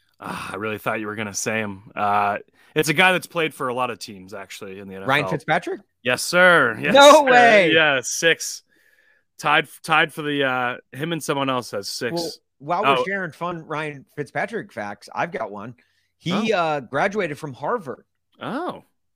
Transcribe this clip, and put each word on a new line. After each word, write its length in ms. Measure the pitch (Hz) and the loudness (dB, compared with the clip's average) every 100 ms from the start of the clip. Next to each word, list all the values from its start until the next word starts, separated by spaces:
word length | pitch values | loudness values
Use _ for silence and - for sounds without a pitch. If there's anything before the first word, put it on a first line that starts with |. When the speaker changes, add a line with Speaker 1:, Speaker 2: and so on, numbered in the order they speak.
| _ _ | _ _
Speaker 1:
Ah, 300 | - - - | -12 -10 -10
I 40 | 98 | -8
really 220 | 107 104 | -6 -6
thought 220 | 139 113 | -4 -4
you 60 | 107 | -6
were 100 | 104 | -6
gonna 180 | 107 | -8
say 240 | 98 127 110 | -6 -4 -4
him. 300 | 104 98 110 - | -4 -8 -14 -4
Uh, 420 | 101 104 101 101 - _ _ 151 | 0 2 0 -2 -8 _ _ -2
it's 120 | 151 | 0
a 40 | |
guy 160 | 156 185 | 4 4
that's 140 | 175 - | 2 -2
played 260 | 170 160 | -6 -6
for 120 | - 131 | -4 -6
a 60 | |
lot 160 | 120 123 | -2 -4
of 80 | 107 | -4
teams, 360 | - 98 92 | -12 -16 -16
actually, 440 | 101 95 - 101 95 | -16 -16 -14 -14 -14
in 80 | 98 | -14
the 80 | |
N 80 | 95 | -10
F 40 | 104 | -2
L. 20 | |
Speaker 2:
Ryan 200 | 139 143 | 0 0
Fitzpatrick? 520 | 160 - 165 339 370 _ _ | -4 -2 -2 -2 -10 _ _
Speaker 1:
Yes, 180 | 123 123 | -4 -4
sir. 560 | - 175 180 165 123 113 | 0 4 6 6 4 0
Yes, 140 | 143 | 2
Speaker 2:
No 300 | 262 285 302 | 8 10 10
Speaker 1:
sir. 60 | 269 | 8
Speaker 2:
way. 400 | 247 240 214 170 | 6 8 8 6
Speaker 1:
Yeah, 280 | 160 151 135 | 4 4 2
six. 580 | - - 165 156 - - _ _ _ _ _ _ _ _ | -2 0 2 2 -2 -12 _ _ _ _ _ _ _ _
Tied, 280 | 156 151 151 - | 0 0 0 -10
tied 300 | - 156 165 | 0 0 0
for 80 | 165 | -2
the, 220 | 147 143 | -6 -2
uh, 320 | 135 127 123 123 _ | 0 0 -4 -6 _
him 200 | 127 160 | -10 -6
and 100 | 165 | -6
someone 240 | - 143 135 | -4 -4 -2
else 220 | 127 113 | -2 -4
has 180 | 107 98 | -8 -8
six. 240 | - 120 | -6 -6
Speaker 2:
Well, 180 | 170 165 - _ _ | -4 -8 -10 _ _
while 240 | 143 180 | -6 -2
we're 180 | 208 131 | 0 0
Speaker 1:
Oh. 40 | 151 | 0
Speaker 2:
sharing 240 | 196 175 | -4 -8
fun 340 | - 170 175 156 | -8 -8 -8 -8
Ryan 380 | 151 156 139 - | -8 -8 -10 -18
Fitzpatrick 560 | - 135 147 196 220 107 | -12 -10 -6 -6 -8 -12
facts, 360 | 113 101 104 - | -12 -10 -12 -14
I've 180 | - 170 | -6 -6
got 180 | 185 104 | -6 -10
one. 240 | 101 110 123 _ _ _ _ | -10 -14 -18 _ _ _ _
He, 340 | 160 190 220 | -6 -2 0
Speaker 1:
Oh. 60 | 196 | 0
Speaker 2:
uh, 220 | 160 147 | 0 -2
graduated 580 | 113 139 196 208 175 143 | -4 -2 -2 -2 -6 -6
from 160 | 151 | -12
Harvard. 500 | 127 147 233 147 - _ _ _ _ | -10 -6 -6 -6 -14 _ _ _ _
Speaker 1:
Oh. 460 | 123 247 349 87 _ _ _ | -10 -8 -8 -12 _ _ _